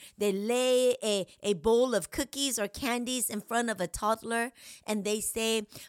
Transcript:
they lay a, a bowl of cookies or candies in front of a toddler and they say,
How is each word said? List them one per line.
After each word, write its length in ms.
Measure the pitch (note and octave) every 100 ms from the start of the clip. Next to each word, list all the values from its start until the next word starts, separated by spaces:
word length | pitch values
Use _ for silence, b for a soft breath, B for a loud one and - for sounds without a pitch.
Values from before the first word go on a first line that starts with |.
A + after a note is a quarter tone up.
| B B
they 160 | G#3
lay 640 | G3 G#3 B3 B3+ B3+ B3+ A#3+
a, 240 | A3 G3+ - B
a 100 | G3+
bowl 420 | G3 G3+ A#3 B3+ A3
of 160 | E3
cookies 480 | - C#4 C#4 C#4 B3+
or 100 | G#3
candies 600 | - C4+ A#3+ A#3+ B3+ -
in 140 | G#3
front 260 | - A#3 A#3
of 140 | G3
a 40 | F3+
toddler 640 | - G#3+ A3 A3+ A#3 A#3+ - B B -
and 180 | G#3+ G3
they 160 | G#3+
say, 460 | - - A3+ A3+ G#3+ B